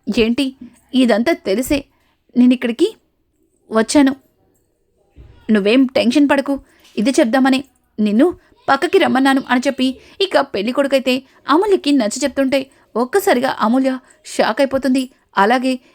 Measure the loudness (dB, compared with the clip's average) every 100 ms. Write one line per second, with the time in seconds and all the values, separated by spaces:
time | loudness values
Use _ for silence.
0 | -6 -2 0 0 -4 -8 -20 _ _ 0
1 | 2 2 0 -2 -2 -4 -2 -4 -6 _
2 | _ _ _ 2 4 2 -2 -2 -2 -4
3 | _ _ _ _ _ _ _ -2 2 2
4 | 2 0 _ _ _ _ _ _ _ _
5 | _ _ -20 _ -2 0 2 2 2 0
6 | 0 2 2 0 -2 -8 -10 _ _ -2
7 | 0 2 2 2 2 0 -4 _ _ -4
8 | 0 2 2 0 _ _ -2 -2 0 2
9 | 2 2 2 0 -2 -2 -2 -2 -4 -6
10 | -18 -6 -2 0 -2 -4 -4 -2 0 -2
11 | -2 -4 -6 _ -2 0 2 0 2 0
12 | -2 -4 -4 -2 -2 -2 -4 _ _ -6
13 | -2 -2 0 0 -2 -2 0 0 0 -4
14 | -12 _ -8 -2 -2 0 -2 -2 -2 -2
15 | -4 _ _ -2 0 0 -2 -4 -10